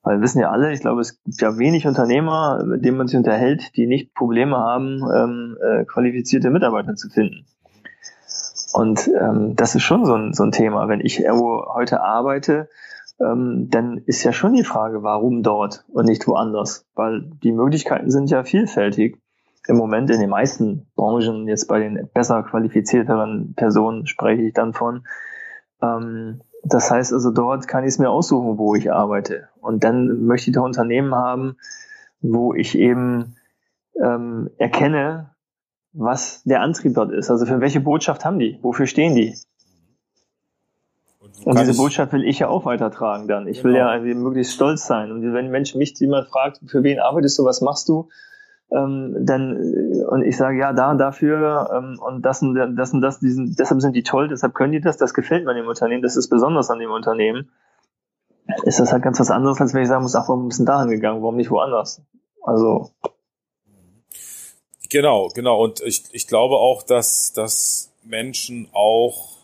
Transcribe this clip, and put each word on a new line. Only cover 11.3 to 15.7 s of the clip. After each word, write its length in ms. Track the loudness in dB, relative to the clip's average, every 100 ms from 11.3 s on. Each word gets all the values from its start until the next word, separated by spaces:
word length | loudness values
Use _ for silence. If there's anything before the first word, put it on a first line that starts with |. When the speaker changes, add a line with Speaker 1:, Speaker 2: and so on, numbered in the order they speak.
| 2 2 -2 -4
Speaker 1:
heute 280 | -4 0 0
arbeite, 680 | 0 0 0 -2 0 0 -2 -16 -20 -20 -20 _
ähm, 480 | 0 0 -2 -2 0
dann 280 | 0 0 -4
ist 180 | -4 0
ja 100 | 0
schon 200 | 2 2
die 120 | 2
Frage, 380 | 2 -2 -2 -2
warum 400 | -2 0 0 0
dort 420 | 0 0 -2